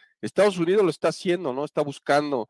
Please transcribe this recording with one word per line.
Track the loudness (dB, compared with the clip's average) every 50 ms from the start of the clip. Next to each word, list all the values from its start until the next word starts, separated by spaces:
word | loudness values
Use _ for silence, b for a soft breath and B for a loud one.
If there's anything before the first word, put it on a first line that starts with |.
| b b b b
Estados | -12 -6 0 2 2 2 4 0
Unidos | 0 2 2 4 2
lo | 2
está | 0 0 -2 -2
haciendo, | -2 -2 -2 -2 -2 -2 -2 -4 -4
¿no? | -4 -6
Está | -6 _ -4
buscando | -4 -4 -4 -12 _ 2 2 2 2 0 -2 -4 -4 -6